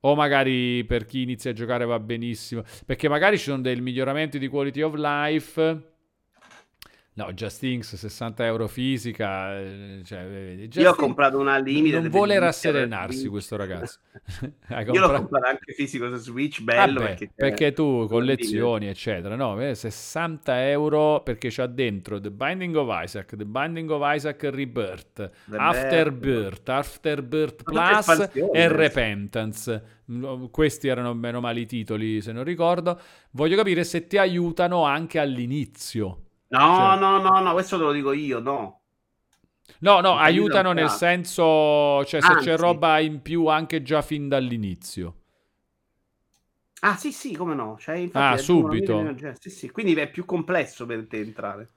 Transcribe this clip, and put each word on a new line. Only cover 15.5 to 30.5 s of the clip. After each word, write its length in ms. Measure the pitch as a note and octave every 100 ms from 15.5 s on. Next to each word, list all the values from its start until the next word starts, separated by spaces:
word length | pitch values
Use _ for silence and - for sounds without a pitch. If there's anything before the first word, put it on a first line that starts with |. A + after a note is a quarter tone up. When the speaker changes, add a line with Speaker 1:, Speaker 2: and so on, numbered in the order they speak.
| C#3 -
Speaker 2:
fisico 360 | C#3 C#3 C3 A#2+
su 60 | B2
Switch, 440 | A#2 A#2+ D3 -
bello, 380 | A2+ A#2+ G3 C3+
Speaker 1:
Vabbè, 0 |
Speaker 2:
perché 300 | A2+ F2+ G#2+
c'è 0 |
Speaker 1:
perché 380 | - C#3 - D3
tu 340 | C#3+ D3+ B2 A2
Speaker 2:
una 0 |
Speaker 1:
collezioni, 800 | A#2 B2+ C3 A2+ G#2+ A#2+ A2+ G2+
Speaker 2:
limited. 20 |
Speaker 1:
eccetera. 460 | G2 - F#2+ F#2+
No, 260 | A#2 C3 G2+
eh, 140 | C#3
sessanta 960 | A#2 A2+ - - D#3+ E3 D#3 - B2+ C3
euro 540 | C#3+ D3+ D3+ D3+ D3+
perché 260 | - A2+ B2
c'ha 160 | B2 B2
dentro 540 | B2 B2 G2+ F2+ G#2
The 100 | G2+
Binding 460 | G2+ C#3 F#3 F3+ D#3
of 120 | B2+ F#2
Isaac, 320 | F2+ G#2 F#2+ G#2
The 100 | G#2
Binding 440 | A#2+ D#3 E3 D#3+
of 120 | D3+
Isaac 380 | C#3+ D3+ D3 D3
Rebirth, 840 | D3 C3 C3+ A#2+ G2 - - - F#2+ _ -
Speaker 2:
Rebirth. 640 | G#2+ D3+ C#3 C3+ E3 D3+ C3
Speaker 1:
Afterbirth, 480 | C3 A#2+ G2 F#2+ -
Afterbirth 960 | C3 C#3 - D#3+ D3 B2 D#3 D3+ -
Speaker 2:
Ma 80 | -
tutte 200 | D#3 F3
Speaker 1:
Plus 0 |
Speaker 2:
espansioni 560 | G#3+ F#3 D#3+ G3 C3 F#3
Speaker 1:
e 180 | D#3+ E3+
Speaker 2:
adesso. 340 | D#3 D3+ C#3
Speaker 1:
Repentance. 1000 | A2+ G2+ G2+ A2+ A2 G#2+ - A2 A2+ _ -
Mm, 340 | A#2+ C3+ B2+ B2+